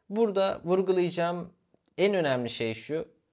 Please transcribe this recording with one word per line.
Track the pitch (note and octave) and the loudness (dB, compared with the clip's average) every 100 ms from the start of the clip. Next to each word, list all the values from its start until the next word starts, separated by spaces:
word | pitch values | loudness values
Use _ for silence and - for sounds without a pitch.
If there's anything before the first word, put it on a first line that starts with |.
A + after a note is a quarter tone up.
| - | -8
Burada | G#3 A3+ G3 F#3+ - | 0 0 2 0 -2
vurgulayacağım | E3+ F#3 F#3 F#3 F3 F3 E3+ F3 F3 _ _ _ _ - | 0 2 2 2 2 0 -2 -4 -8 _ _ _ _ 0
en | G3 | 2
önemli | G3 D3+ B2+ A#2+ | 2 2 0 -2
şey | - A2+ | -4 -4
şu. | A2 - D#3 E3 _ _ | -4 -6 -6 -6 _ _